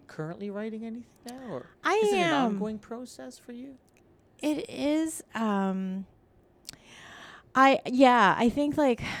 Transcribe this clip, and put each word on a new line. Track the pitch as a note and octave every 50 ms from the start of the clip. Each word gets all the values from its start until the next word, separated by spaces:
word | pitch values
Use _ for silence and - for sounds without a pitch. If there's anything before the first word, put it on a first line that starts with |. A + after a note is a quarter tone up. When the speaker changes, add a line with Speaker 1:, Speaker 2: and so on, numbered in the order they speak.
| - -
Speaker 1:
currently | - - D#3 D#3+ E3+ - G3+ G#3
writing | G3 G#3 A3 A3 A3 A3 A3+
anything | A3+ A3 A#3+ A3+ _ _ _ - A#3+
now, | B3 C4 C4 A3+
or | D#3+ B2 - - _ _ -
Speaker 2:
I | D#4 F#4+ A4
Speaker 1:
is | G#4+ G#4
it | G4+
an | F#4 F4 E4
Speaker 2:
am. | D4+ C#4 B3+
Speaker 1:
ongoing | A3+ G3+ G3 G#3 A3 G#3+ G#3
process | - - A#3 B3 B3+ A#3 - - C4 B3+ B3 -
for | _ -
you? | A#3+ A#3+ B3+ C#4 C4+ - _ _ _ _ _ _ _ _ _ _ _ -
Speaker 2:
It | - D4+ D4+ C#4 - -
is, | - - C4 D4 D4+ D#4 D#4+ D#4+ - - - _ -
um, | A3 A3+ G#3+ G3+ G3 G3 F#3+ F#3+ F#3+ F#3+ F#3+ F#3+ F#3+ F#3+ - _ _ _ _ _ _ _ _ _ _ _ - - - - - - - - - - - - - - - - _
I, | - C4 C4+ C4+ C4 - -
yeah, | - B3+ B3 C#4 B3 B3 A#3+ G#3 F#3 D#3 -
I | A#3 A#3+
think, | - C#4+ D4 D4 C#4+
like, | D4+ D4 C4 A#3 - - - - -